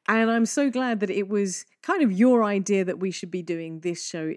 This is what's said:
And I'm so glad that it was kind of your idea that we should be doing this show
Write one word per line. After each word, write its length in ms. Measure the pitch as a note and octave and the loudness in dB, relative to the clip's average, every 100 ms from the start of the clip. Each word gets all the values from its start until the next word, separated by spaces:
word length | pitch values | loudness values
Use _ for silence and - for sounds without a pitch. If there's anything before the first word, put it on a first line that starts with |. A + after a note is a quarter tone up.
| - | 0
And 240 | A3 A3+ | 2 4
I'm 160 | A#3 A3+ | 2 2
so 240 | - C#4+ | 2 0
glad 280 | B3 B3+ A3 | 0 -2 -2
that 100 | G3 | -2
it 160 | F#3+ G3 | -2 -2
was 360 | G#3 G3 F3+ - _ | 0 -2 -4 -12 _
kind 180 | - F#4+ | -2 2
of 100 | B3+ | 2
your 320 | F#3 B3+ A#3+ | 4 4 4
idea 400 | G#3+ G3+ F#3+ G3 F#3 | 2 0 0 0 0
that 120 | - | -4
we 120 | F#3+ | -6
should 180 | E3+ F3 | -6 -8
be 140 | F3+ | -8
doing 380 | E3+ E3 E3 D#3+ | -6 -6 -8 -8
this 220 | F3 E3+ | -6 -6
show 300 | - E3+ D#3 | -8 -6 -6